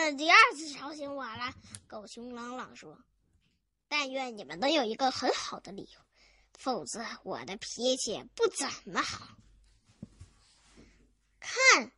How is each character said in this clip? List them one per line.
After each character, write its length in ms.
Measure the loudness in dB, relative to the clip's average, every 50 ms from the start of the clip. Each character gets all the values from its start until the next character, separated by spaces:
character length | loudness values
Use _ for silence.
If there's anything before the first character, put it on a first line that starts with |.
| 2
是 80 | 0 0
第 160 | 0 4 8
二 60 | 10 10 10 8 6
次 140 | 0 -10 -12
吵 260 | -12 -12 -12 -12 -10
醒 220 | -10 -10 -10 -8
我 80 | -8 -8
了。” 300 | -8 -8 -6 -8 -8 -8 -10 -18 -18 -18 -18 _ -14
狗 180 | -16 -16 -16
熊 280 | -16 -16 -14 -14 -12 -12
朗 200 | -12 -10 -10 -10
朗 200 | -10 -10 -12 -14
说。 260 | -18 -20 -20 -20 -20 _ _ _ _ _ _ _ _ _ _ _ _ _ _ _ _ _ -6
“但 240 | -4 -4 -4 -2 -4
愿 240 | -6 -6 -6 -8
你 80 | -10 -12
们 160 | -10 -6 0
能 100 | 2 2
有 140 | 4 4 2
一 100 | 0 0
个 160 | 0 0 0
很 220 | 0 0 0 0 0
好 260 | 0 -2 -8 -10 -12
的 120 | -12 -14 -14
理 160 | -14 -14 -16 -18
由， 60 | -20 _ _ _ _ _ _ _ _ _ _ _ -8
否 260 | -4 -4 -2 -2 -4
则 220 | -6 -8 -8 -10 -10 -12 -12 -10
我 180 | -8 -8 -8 -8
的 100 | -8 -10
脾 400 | -10 -10 -12 -6 0 2 2 2
气 260 | 2 0 -4 -6 -6 -8 -10 -4
不 120 | 0 0 0
怎 200 | 2 0 -6 -6 -6 -8 -12
么 160 | -8 -4 -4
好。 260 | -4 -4 -6 -10 -12 -16 -20 -20 -20 -20 -20 -20 _ _ _ _ _ _ _ -20 -20 -18 _ -20 -20 -20 _ _ _ _ _ _ _ _ -20 -20 -20 -20 _ _ _ _ _ _ _ _ _ -16
”“看， 500 | -12 -6 0 6 8 8 8 8 6 0 -10